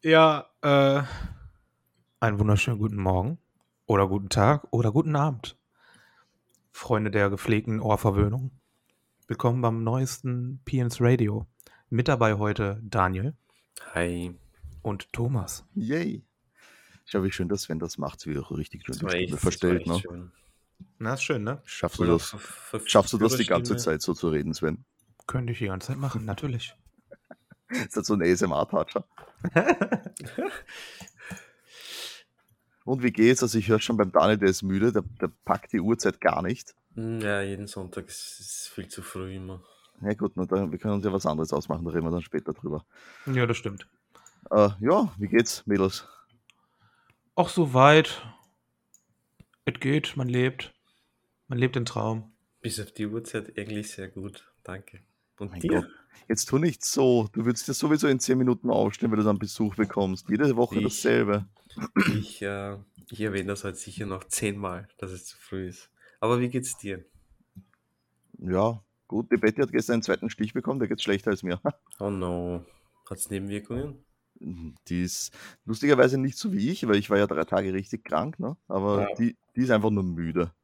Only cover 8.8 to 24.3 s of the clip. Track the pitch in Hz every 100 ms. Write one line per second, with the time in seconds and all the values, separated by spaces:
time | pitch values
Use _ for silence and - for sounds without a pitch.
8.8 | _ _ _ _ _ 123 123 123 120 113
9.8 | 113 127 131 - 131 123 123 131 - 131
10.8 | 120 - 120 120 107 107 - _ - _
11.8 | _ 117 123 131 113 104 104 104 101 101
12.8 | 110 107 92 92 117 156 _ _ _ -
13.8 | - 85 87 87 87 87 - _ - -
14.8 | - 101 - - 120 131 87 - - 196
15.8 | 220 151 170 - - _ _ _ - -
16.8 | _ _ - 101 95 - 90 101 - 80
17.8 | 82 - 71 - - 71 67 73 78 -
18.8 | - 69 92 90 90 76 92 - 90 90
19.8 | 85 87 92 87 87 _ _ _ _ _
20.8 | - _ 113 131 - 135 104 143 - -
21.8 | 87 - 87 85 - 101 - - - 113
22.8 | - 135 - 110 110 123 104 87 120 117
23.8 | 120 78 - 82 85